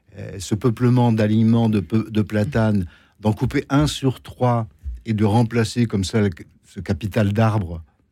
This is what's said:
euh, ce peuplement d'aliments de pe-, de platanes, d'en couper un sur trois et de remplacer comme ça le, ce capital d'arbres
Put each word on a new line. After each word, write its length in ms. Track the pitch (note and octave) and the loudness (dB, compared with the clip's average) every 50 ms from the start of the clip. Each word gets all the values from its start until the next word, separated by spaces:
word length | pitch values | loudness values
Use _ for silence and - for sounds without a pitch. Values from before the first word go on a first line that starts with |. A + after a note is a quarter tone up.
| _ _ - | _ _ -16
euh, 140 | G2 G#2 G#2 F#2+ G2 | -14 -14 -12 -12 -12
ce 140 | F#2 - A2+ | -6 -4 -4
peuplement 560 | G#2+ - B2+ A2 A2+ B2 B2 B2 B2 A#2+ A#2+ A2+ | 0 0 -2 0 2 2 4 4 4 4 4 2
d'aliments 560 | A2 G#2+ G#2+ G#2+ A2 A2+ A2 A#2 A#2 A#2 A2 | 2 2 2 4 4 4 4 4 4 4 2
de 100 | G#2+ G#2 | 2 0
pe-, 300 | F2 E2 A2+ A2 G#2+ - | -2 0 -2 -2 -2 0
de 100 | A2 G#2+ | -2 -2
platanes, 640 | G#2 - G#2+ G#2+ G#2 D3+ C#3+ A#2 A2 A2 G#2 G2+ F2 E2+ - _ _ _ _ _ | -2 0 -2 -2 -2 0 0 0 0 2 0 0 -2 -4 -10 _ _ _ _ _
d'en 100 | - A2 G#2 | -2 -2 -2
couper 300 | - B2+ A2+ C3+ C#3+ - - | 0 -2 -2 -2 -4 -2 0
un 180 | C3+ C#3+ D3+ | 0 0 2
sur 320 | C#3 - - C3+ C3 B2 - | 0 -2 -2 -2 -2 -4 -4
trois 460 | - - - - B2+ B2 A#2+ A#2 A2+ - - _ - - - - - | -10 -20 -6 -2 0 0 0 0 -2 -6 -10 _ -12 -12 -12 -8 -6
et 80 | A#2 A2 | -4 0
de 100 | G2+ A2 | 0 2
remplacer 640 | G#2 G#2 A#2+ A#2+ A2 A#2 A#2 A2 - - A#2+ A#2+ | 2 4 2 2 2 0 0 -2 0 0 -2 -2
comme 180 | A2 - G2 F#2 | 0 0 -2 -2
ça 160 | - - A2+ | -2 0 0
le, 80 | G#2 G2+ F2 - - - _ _ _ | 0 0 -2 -6 -12 -20 _ _ _
ce 120 | _ - F#2+ | _ -16 -10
capital 520 | F2 - F#2+ D2 - G#2 - A#2+ G#2+ G2 | -6 -6 -4 -4 -6 -4 0 0 0 2
d'arbres 500 | G2+ A2+ A2+ A2+ G#2 A2 F#2 E2+ E2+ E2 D#2+ _ _ _ _ _ | 2 2 2 2 2 0 -2 -4 -8 -12 -12 _ _ _ _ _